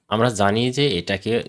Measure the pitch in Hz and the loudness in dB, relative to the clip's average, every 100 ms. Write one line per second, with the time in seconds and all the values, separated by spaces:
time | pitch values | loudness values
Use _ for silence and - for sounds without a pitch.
0 | - 110 123 101 101 110 123 131 143 87 | -4 0 0 2 2 2 0 0 0 0
1 | 87 98 107 117 | -4 -4 -2 -4